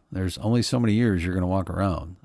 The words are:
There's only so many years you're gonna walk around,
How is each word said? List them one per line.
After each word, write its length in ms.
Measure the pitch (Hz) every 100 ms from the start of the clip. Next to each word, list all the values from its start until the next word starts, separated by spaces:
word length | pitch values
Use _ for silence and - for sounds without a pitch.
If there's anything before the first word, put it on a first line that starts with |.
| _
There's 260 | 92 92 -
only 240 | 107 120
so 180 | 113 123
many 140 | 113
years 300 | 107 120 92
you're 100 | 87
gonna 140 | 92 90
walk 220 | 95 87
around, 480 | 87 98 80 82 90